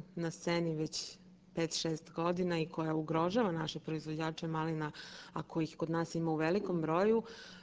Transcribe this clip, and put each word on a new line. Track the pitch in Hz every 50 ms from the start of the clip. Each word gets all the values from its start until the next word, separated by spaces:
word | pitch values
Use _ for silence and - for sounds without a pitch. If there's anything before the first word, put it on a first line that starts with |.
| 151 - -
na | 170 170 165
sceni | 160 - - 170 170 170 170 165 156
već | 151 160 156 - - - - - - - - - - - - -
pet, | 165 165 160 -
šest | - - 165 160 151 - -
godina | - 170 165 175 180 175 185 175 170 165
i | 160
koja | 170 - 170 160 160 156
ugrožava | 160 156 156 156 160 165 180 190 247 233 185
naše | 165 165 156 151 - 156
proizvođače | - - 160 156 147 156 156 156 160 160 160 - 170
malina, | 165 160 160 156 165 160 156 151 151 - - - - - - - -
a | - 165
kojih | 156 - - 165 160 151 -
kod | - 170 156
nas | 165 165 165 160 -
ima | 165 165 165
u | 156
velikom | 151 156 160 180 208 202 - 175 165
broju, | 156 156 160 175 196 220 226 226 220 - - - - - - -